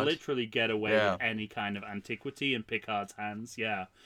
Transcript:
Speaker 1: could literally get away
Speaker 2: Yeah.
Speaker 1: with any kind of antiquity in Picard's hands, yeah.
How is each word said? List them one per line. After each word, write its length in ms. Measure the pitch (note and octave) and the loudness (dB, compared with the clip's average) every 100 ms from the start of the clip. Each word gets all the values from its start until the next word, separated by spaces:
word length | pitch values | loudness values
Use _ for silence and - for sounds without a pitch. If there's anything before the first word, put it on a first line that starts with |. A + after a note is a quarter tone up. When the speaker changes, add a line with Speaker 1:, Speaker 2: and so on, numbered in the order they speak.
| C#3+ | 4
Speaker 1:
could 60 | |
literally 360 | D#3+ - C3 A2 | 0 0 -2 0
get 220 | A#2+ A2+ | 2 2
away 220 | G#2+ G#2+ | 2 4
Speaker 2:
Yeah. 220 | A2 G#2 | 6 6
Speaker 1:
with 80 | F2+ | 4
any 260 | A2+ G#2+ G#2+ | 0 -2 -4
kind 300 | - G2+ G2+ | -4 -2 -4
of 60 | G#2 | -6
antiquity 680 | G2+ - A#2 C#3 - C#3+ B2 | -8 -6 -6 -6 -2 0 0
in 80 | |
Picard's 500 | G#2+ A2+ - G#2 G2 | 0 -4 -2 -2 -2
hands, 440 | - G#2 G#2 A#2 - | -6 -6 -6 -8 -4
yeah. 280 | A2 G2+ F#2 _ | -2 -2 -6 _